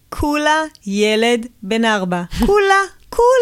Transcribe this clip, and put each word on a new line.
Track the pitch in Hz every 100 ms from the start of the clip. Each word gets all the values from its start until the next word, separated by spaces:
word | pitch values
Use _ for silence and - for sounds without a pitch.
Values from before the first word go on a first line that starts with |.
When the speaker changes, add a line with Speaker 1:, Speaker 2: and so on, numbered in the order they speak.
| _
Speaker 1:
כולה | - 302 294 302 311 311 - 208
ילד | 202 208 220 233 240 233 -
בן | 190 226 226
ארבע. | 214 185 175 175
Speaker 2:
<laughs> | - 240
Speaker 1:
כולה, | 403 392 392 381 - -
כולה | - 480 508